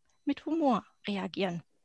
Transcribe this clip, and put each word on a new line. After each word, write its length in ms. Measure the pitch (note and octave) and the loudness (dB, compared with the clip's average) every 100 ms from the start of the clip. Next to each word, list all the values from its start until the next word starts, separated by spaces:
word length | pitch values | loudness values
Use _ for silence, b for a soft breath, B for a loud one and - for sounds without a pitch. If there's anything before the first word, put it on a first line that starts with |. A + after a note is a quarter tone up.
| _ _ | _ _
mit 220 | - C#4+ D#4 | -4 -2 -2
Humor 380 | D#4+ C#4+ G3+ - _ - | 2 4 2 -2 _ -6
reagieren. 560 | G3+ F#3 - F#3+ E3+ - _ | -4 -4 -2 -2 -2 -10 _